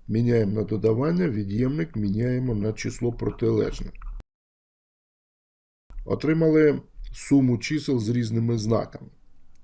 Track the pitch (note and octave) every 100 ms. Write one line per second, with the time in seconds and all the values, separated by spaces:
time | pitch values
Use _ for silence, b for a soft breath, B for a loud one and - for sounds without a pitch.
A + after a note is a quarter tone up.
0 | - G#2+ A#2+ A#2 G2+ G#2+ G2+ G#2 A2 A2
1 | D3 F3 - G#2+ G2+ G#2 B2+ D3+ D#3+ A2+
2 | G#2 G#2 A#2+ B2+ B2+ G#2+ G#2+ G#2+ - -
3 | A#2+ A#2 G#2+ - A2+ A2 G#2 - - -
4 | - - - _ _ _ _ _ _ _
5 | _ _ _ _ _ _ _ _ _ -
6 | - A2 C#3+ D#3+ D#3+ D#3 D3+ B2+ - -
7 | - - - C#3 C3 A#2+ - D3+ C#3+ B2+
8 | G#2+ A#2+ A2+ A2+ A#2 A#2 G#2+ A2 G#2 -
9 | - - - - - -